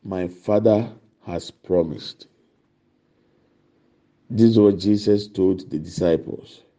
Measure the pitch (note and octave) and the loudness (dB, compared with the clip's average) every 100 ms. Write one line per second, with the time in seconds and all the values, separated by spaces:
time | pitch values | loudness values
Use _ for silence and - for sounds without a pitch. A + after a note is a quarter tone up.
0 | G#2 F#2 F2+ F2+ - G#2 A2 G#2+ A#2 - | -8 -6 -6 -8 -2 2 4 2 0 -12
1 | _ _ - F2 - _ - F2+ E2 D#2 | _ _ -12 -12 -12 _ -4 -2 -2 -6
2 | - - - _ _ _ _ _ _ _ | -16 -20 -20 _ _ _ _ _ _ _
3 | _ _ _ _ _ _ _ _ _ _ | _ _ _ _ _ _ _ _ _ _
4 | _ _ _ A2+ A2+ A2 G#2 F#2+ G2 G#2 | _ _ _ 2 4 6 4 2 0 0
5 | G#2 G#2 G#2 - F#2+ F#2 - D#2 E2+ - | 2 0 -2 -2 0 0 -6 -10 -10 -4
6 | F2 D#2+ - - - - _ | 0 0 -2 -14 -16 -20 _